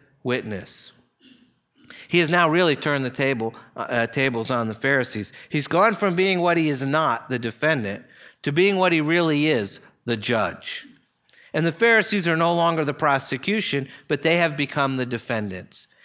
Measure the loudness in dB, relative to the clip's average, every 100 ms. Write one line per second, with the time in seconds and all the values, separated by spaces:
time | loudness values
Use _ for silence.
0 | _ _ -4 -4 -4 -10 -10 -16 -18 -20
1 | _ _ -20 -20 _ _ _ _ -20 -20
2 | -2 0 2 4 4 4 2 2 0 -2
3 | -2 -2 0 0 -4 -8 -16 -10 -4 -2
4 | -2 0 0 0 -2 -2 -2 -2 0 0
5 | 0 -6 -8 -12 -6 -6 0 4 4 2
6 | 0 2 2 2 2 2 2 0 0 0
7 | 0 -2 -4 -4 -4 -2 0 0 -2 -6
8 | -12 -20 -20 _ -2 2 2 4 2 2
9 | 2 2 2 2 2 0 -2 -8 -18 _
10 | -4 -4 0 0 -2 -4 -12 -14 -14 -20
11 | _ _ _ -20 -6 -2 -2 2 4 4
12 | 2 0 0 2 2 2 2 2 -2 0
13 | 2 2 0 -6 -2 -2 -2 -4 -6 -12
14 | -4 -2 2 2 2 0 -4 -2 -2 -2
15 | -4 -6 -4 -4 -4 -8 -12 -20 -20 _